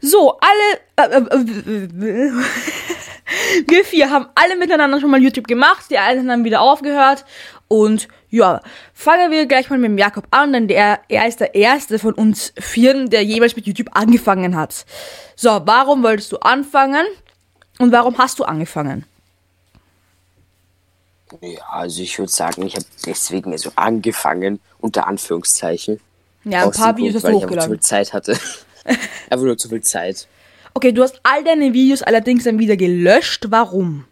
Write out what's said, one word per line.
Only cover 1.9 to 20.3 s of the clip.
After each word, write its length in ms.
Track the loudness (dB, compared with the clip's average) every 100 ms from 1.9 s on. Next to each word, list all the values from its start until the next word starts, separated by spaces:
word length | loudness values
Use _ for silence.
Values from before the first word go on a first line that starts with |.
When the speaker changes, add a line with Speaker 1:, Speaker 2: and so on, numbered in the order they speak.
| -8 -6 -2 -2 -2 -6 -6 -10 -10 -10 -12 -12 -18 -8 -4 0 -2 2
Speaker 1:
<laughs> 0 |
wir 180 | 2
vier 260 | 2 2 2
haben 160 | 0 0
alle 220 | 2 2 2
miteinander 440 | 0 2 2 2
schon 100 | 2
mal 100 | 4
YouTube 280 | 4 2 -4
gemacht, 380 | 2 2 2 -2
die 60 | -2
einen 320 | 0 0 0
haben 140 | -2
wieder 160 | 0 2
aufgehört 640 | 4 2 0 2 2 2 -4 -20 -20 -20 _
und 420 | 2 2 0 -4 _ _
ja, 320 | 2 2 2 -6 -20 -20
fangen 400 | _ 2 4 4
wir 140 | 2 2
gleich 240 | 0 0
mal 80 | -2
mit 120 | 0
dem 80 | 2
Jakob 300 | 0 -2 -2
an, 220 | 0 2
denn 160 | 0 0
der, 320 | 2 2 0 _
er 180 | -2 -2
ist 140 | -2
der 140 | -2
erste 440 | 2 2 2 -2 -4
von 140 | -2
uns 400 | 0 0 0 -6 -12
vieren, 480 | -8 2 4 4 0
der 160 | 0
jemals 320 | 0 2 0 0
mit 100 | -8
YouTube 220 | -6 -4
angefangen 640 | 0 4 4 4 0 0
hat. 300 | -2 -4 -8 -18 -20 -18 -20 -20
So, 280 | _ 0 2
warum 380 | 2 2 4 2
wolltest 260 | 2 0 -4
du 60 | -2
anfangen 680 | 0 0 0 0 2 0 -2 -6 _ _ _ _ _ _
und 120 | 4
warum 280 | 4 2 0
hast 200 | -2 -2
du 60 |
angefangen? 640 | -6 -4 -6 -6 -6 -8 -12 _ _ _ _ _ _ _ _ _ _ _ _